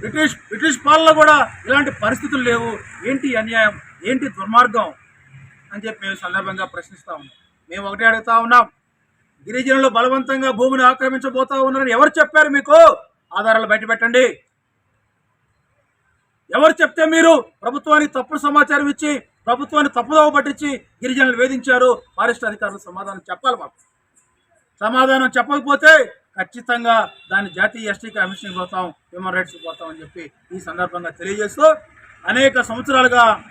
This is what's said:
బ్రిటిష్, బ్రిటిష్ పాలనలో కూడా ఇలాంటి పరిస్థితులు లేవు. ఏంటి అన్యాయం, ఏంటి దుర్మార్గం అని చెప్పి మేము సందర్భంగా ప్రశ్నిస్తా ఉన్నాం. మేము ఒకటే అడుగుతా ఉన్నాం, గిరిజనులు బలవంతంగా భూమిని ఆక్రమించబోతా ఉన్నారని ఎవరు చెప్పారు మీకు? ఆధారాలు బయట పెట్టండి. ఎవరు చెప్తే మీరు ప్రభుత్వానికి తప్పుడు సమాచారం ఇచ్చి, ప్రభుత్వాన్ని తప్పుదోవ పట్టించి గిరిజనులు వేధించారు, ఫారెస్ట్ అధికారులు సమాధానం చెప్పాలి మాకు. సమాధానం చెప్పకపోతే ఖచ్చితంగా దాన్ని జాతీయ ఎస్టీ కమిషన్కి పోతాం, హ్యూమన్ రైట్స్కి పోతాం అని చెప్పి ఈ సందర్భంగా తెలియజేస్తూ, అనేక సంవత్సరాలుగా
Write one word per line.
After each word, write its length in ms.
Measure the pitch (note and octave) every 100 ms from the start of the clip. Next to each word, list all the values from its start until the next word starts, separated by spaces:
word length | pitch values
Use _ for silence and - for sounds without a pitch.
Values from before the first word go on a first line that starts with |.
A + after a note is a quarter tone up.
బ్రిటిష్, 340 | A3 D4+ D#4 - _
బ్రిటిష్ 320 | A3 D#4+ C4
పాలనలో 280 | C#4+ D#4 D#4+ D#4
కూడా 160 | D4+ D4+ B3 - -
ఇలాంటి 240 | C#4 C#4 -
పరిస్థితులు 400 | G#3 B3+ C#4+ C#4 A#3+
లేవు. 200 | A#3 A#3 G#3 - - G3
ఏంటి 200 | C4+ C4+ A#3
అన్యాయం, 340 | A3 A3+ G#3+ G3+ - - F#3
ఏంటి 180 | C4 C4+ G3
దుర్మార్గం 520 | G3 A3+ B3 A3 F#3+ - _ _ _ - - _ _
అని 100 | G#3 A3
చెప్పి 140 | A3
మేము 180 | F#3+ F#3 F#3
సందర్భంగా 380 | F#3+ G3 F#3+ F#3+ F3
ప్రశ్నిస్తా 360 | - F#3 - D#3
ఉన్నాం. 160 | C#3 _ _ _ _
మేము 140 | G3 G3
ఒకటే 160 | G3+ A3+
అడుగుతా 240 | A3+ A3 A#3
ఉన్నాం, 200 | A#3 B3 A3+ _ _ _ _ _ _ _ C#3
గిరిజనులు 420 | A#3+ C4 C4+ C4+
బలవంతంగా 560 | A3+ B3 C4+ C4 C4+ C4 G#3+
భూమిని 260 | C4 C4 B3+
ఆక్రమించబోతా 680 | C4 C4 C4 C4 B3+ B3+ C4+ C4+
ఉన్నారని 260 | C4+ C4
ఎవరు 160 | A#3 D4+ D#4+
చెప్పారు 320 | D4+ D#4 D4+ C#4
మీకు? 200 | C#4+ D#4 E4 - - _ _ F3+
ఆధారాలు 300 | A3 A3 A3
బయట 140 | G#3 A3
పెట్టండి. 340 | A3 A3+ B3 B3 - _ _ _ _ _ _ _ _ _ _ _ _ _ _ _ _ _ _ _ _ _
ఎవరు 240 | B3 D#4 D#4+
చెప్తే 220 | D#4 - D#4+
మీరు 180 | D#4+ E4 D#4 - _
ప్రభుత్వానికి 500 | A3+ C#4 - D4+ D4+ C4
తప్పుడు 220 | - D4 C#4+
సమాచారం 420 | D4 C#4+ C#4+ C#4+
ఇచ్చి, 200 | - D4+ C#4 _ _ -
ప్రభుత్వాన్ని 440 | B3 C#4+ D4 C#4+ B3
తప్పుదోవ 340 | A3+ D#4 D4+ C#4+
పట్టించి 340 | C#4+ - D4 C4+ _ _
గిరిజనులు 360 | B3+ B3+ C4 A#3+
వేధించారు, 480 | C4 C4 C4+ B3 B3+ A3+ _ -
ఫారెస్ట్ 320 | A3+ A#3 A3+
అధికారులు 300 | G#3 G3+ G3 E3+
సమాధానం 340 | F#3 G3+ G3 -
చెప్పాలి 260 | F3+ C4 A3+
మాకు. 160 | D3 _ _ _ _ _ _ _ _ _ _ _
సమాధానం 500 | G#3 B3+ C4 C4+ B3+ B3+
చెప్పకపోతే 560 | A#3+ C#4+ B3+ C#4+ D#4 D#4 B3 - _ -
ఖచ్చితంగా 580 | F3+ A#3+ A#3+ A#3+ A#3 A3+ - - _
దాన్ని 200 | F#3+ G3 D#3
జాతీయ 360 | G#3 A3+ G#3+
ఎస్టీ 160 | G3 A3+ G#3
కమిషన్కి 380 | F#3 F#3+ G3+ F3+
పోతాం, 280 | F3+ F#3 F3+ - _
హ్యూమన్ 240 | F3+ F#3 F3+
రైట్స్కి 240 | F3+ E3 E3
పోతాం 220 | D#3+ E3
అని 80 | D#3+
చెప్పి 220 | D#3 F3+ D3+ _ _
ఈ 60 | F#3 F3
సందర్భంగా 420 | E3+ F3+ F3 E3+ E3+
తెలియజేస్తూ, 480 | F3+ G3+ G#3+ G#3 D4+ D#4 - _ - _
అనేక 300 | - A#3 C4+ B3+ A#3
సంవత్సరాలుగా 540 | A#3 B3+ C4 B3+ B3 A#3 G#3 -